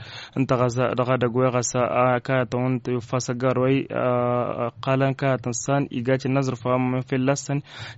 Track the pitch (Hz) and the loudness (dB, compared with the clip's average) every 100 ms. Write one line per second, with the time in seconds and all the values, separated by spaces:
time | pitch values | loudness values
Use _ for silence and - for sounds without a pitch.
0 | - - - - 131 123 123 120 123 117 | -8 -16 -8 -2 0 2 2 2 0 0
1 | 123 127 120 117 131 123 117 127 120 123 | 2 2 2 2 2 2 0 0 2 4
2 | 127 123 - 131 120 123 127 127 123 123 | 2 2 0 0 0 0 0 0 -2 -4
3 | 113 131 - 123 131 123 127 135 - 120 | -2 -4 -2 0 0 2 2 2 0 -2
4 | 123 123 123 123 113 - 117 - - 131 | 0 2 2 0 -2 -2 -4 -4 -2 2
5 | 135 131 139 127 123 117 - 139 143 127 | 2 0 0 -2 -2 -6 0 0 0 -2
6 | 120 131 127 135 131 123 123 127 127 127 | 0 0 2 0 0 -2 0 2 2 -2
7 | 127 135 131 139 - 143 - - - | -2 0 2 0 -2 -4 -4 -14 -14